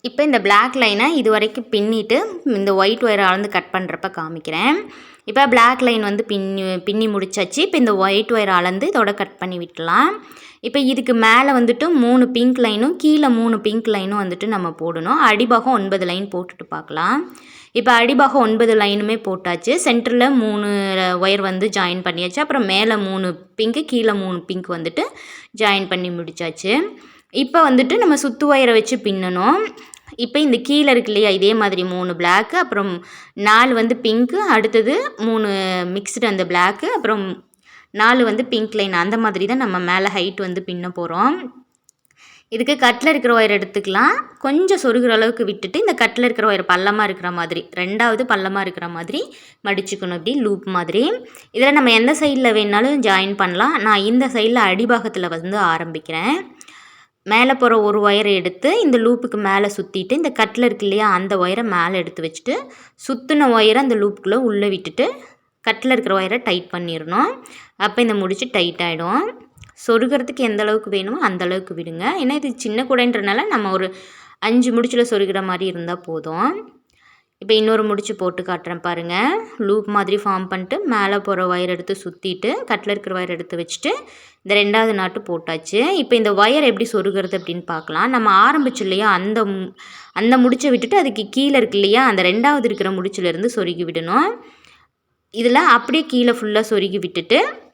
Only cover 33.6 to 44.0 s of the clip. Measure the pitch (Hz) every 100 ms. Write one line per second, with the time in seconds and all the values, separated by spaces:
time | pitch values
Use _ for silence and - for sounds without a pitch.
33.6 | 262 233 226 233 226 226 247 381 403 220
34.6 | 220 226 220 349 571 - 226 220 208 196
35.6 | 185 185 180 190 202 240 220 190 180 175
36.6 | 185 202 330 427 214 214 190 180 _ _
37.6 | _ - _ 202 220 254 226 214 254 226
38.6 | 214 214 196 175 180 226 220 190 196 262
39.6 | 233 185 175 185 196 190 180 190 185 180
40.6 | 190 180 180 180 170 170 247 359 247 -
41.6 | _ _ _ _ _ _ - _ _ 220
42.6 | 247 294 247 247 311 285 240 233 220 202
43.6 | 190 208 196 190